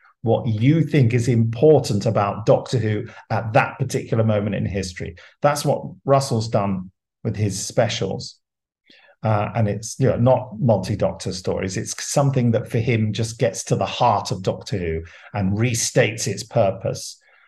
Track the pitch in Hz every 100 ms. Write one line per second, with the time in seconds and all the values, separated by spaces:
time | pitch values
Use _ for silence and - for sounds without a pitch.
0 | _ _ 110 110 - 107 127 160 147 151
1 | 113 123 117 120 113 113 156 143 120 98
2 | 113 107 101 98 110 120 - 120 107 104
3 | - - - 107 110 123 117 - 117 139
4 | - 117 110 104 107 95 107 98 90 85
5 | - 90 - _ 147 147 147 - - -
6 | - 139 135 117 113 110 101 92 90 -
7 | _ _ 110 95 104 92 - - 110 -
8 | 95 131 - - _ _ _ _ _ _
9 | _ _ 113 104 104 117 104 101 - -
10 | 131 - 120 123 - - 120 101 92 101
11 | 95 - 98 90 - 90 95 95 - -
12 | - - 139 131 120 113 - 120 113 117
13 | 107 104 113 - 120 - - 113 98 -
14 | 123 101 - 92 98 95 - 101 85 80
15 | 82 - - 104 95 98 123 117 - 135
16 | 117 - 143 - - 120 101 95 - -
17 | - - _ _